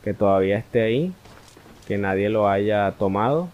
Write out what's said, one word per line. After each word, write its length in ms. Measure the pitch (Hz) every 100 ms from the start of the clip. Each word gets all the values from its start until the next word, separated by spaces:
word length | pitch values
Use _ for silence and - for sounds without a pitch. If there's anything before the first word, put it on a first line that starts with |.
que 100 | -
todavía 420 | 98 101 98 95 101
esté 240 | - 120
ahí, 300 | 110 123 180 180 - - - - - - -
que 100 | 104
nadie 300 | 98 95 101
lo 200 | 107 104
haya 440 | 98 104 104 101
tomado. 560 | - 98 98 113 151 180